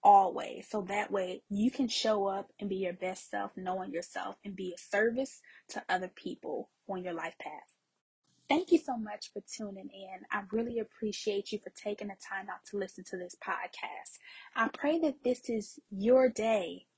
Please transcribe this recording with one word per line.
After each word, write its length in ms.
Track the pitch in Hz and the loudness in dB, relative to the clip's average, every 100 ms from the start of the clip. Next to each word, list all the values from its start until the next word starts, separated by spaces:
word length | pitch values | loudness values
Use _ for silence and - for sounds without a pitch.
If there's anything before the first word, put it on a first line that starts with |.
| - | 10
always. 600 | 202 190 160 - - - | 10 8 0 -6 -8 -6
So 140 | 214 | -6
that 280 | 185 202 208 | -2 -2 0
way 320 | 196 180 185 _ | -2 -2 -6 _
you 220 | 202 226 | 2 2
can 160 | - 247 | 2 -2
show 400 | - 220 214 196 | 0 2 2 2
up 240 | 196 190 _ | 0 -6 _
and 100 | 202 | -4
be 60 | 190 | -2
your 160 | 185 | -2
best 380 | 180 185 185 - | -2 -4 -6 -6
self, 260 | 202 202 - | -4 -4 -6
knowing 340 | 185 185 185 | -4 -4 -2
yourself, 460 | 170 170 185 180 202 | -6 -6 -8 -8 -8
and 100 | 202 | -10
be 200 | 190 185 | -6 -8
a 40 | 175 | -8
service 640 | - 202 226 233 269 - - - _ | -2 2 4 2 -4 -6 -20 -20 _
to 120 | - - | -10 -2
other 220 | 180 185 | -2 -2
people 600 | - - - - - - _ - | -8 -10 -8 -6 -8 -8 _ -8
on 120 | 185 180 | -6 -4
your 80 | |
life 240 | 165 165 - | -4 -6 -8
path. 340 | 156 151 - _ _ _ _ _ _ _ _ | -12 -12 -18 _ _ _ _ _ _ _ _
Thank 240 | 311 370 | 2 6
you 60 | 330 | 4
so 180 | - 240 | 4 -6
much 340 | 214 208 - | -6 -8 -10
for 100 | - | -12
tuning 480 | - - 214 196 190 | -12 -10 -10 -10 -14
in. 360 | 196 190 185 202 | -14 -14 -14 -4
I 140 | 208 196 | -4 -2
really 260 | 214 233 233 | -2 0 -2
appreciate 760 | 214 _ 214 - - 202 - | -4 _ -4 -2 0 0 -2
you 60 | 208 | -8
for 100 | - | -8
taking 400 | - - 208 208 | -8 -6 -6 -8
the 60 | 196 | -12
time 340 | - 196 202 | -10 -8 -8
out 160 | 180 - | -12 -8
to 120 | 202 | -6
listen 280 | 190 - 190 | -6 -8 -10
to 120 | 185 | -8
this 200 | 180 - | -10 -10
podcast. 760 | - 175 180 - - - - - - - - | -6 -6 -6 -10 -10 -10 -14 -18 -20 -20 -10
I 140 | - 226 | 0 0
pray 320 | - 285 330 | 2 2 4
that 240 | 320 262 | 2 2
this 260 | 247 247 - | 0 0 0
is 300 | 226 202 - _ | -2 -4 -12 _
your 380 | 196 208 254 262 | 0 6 8 8
day 600 | - 220 220 170 180 _ | 4 2 2 2 -8 _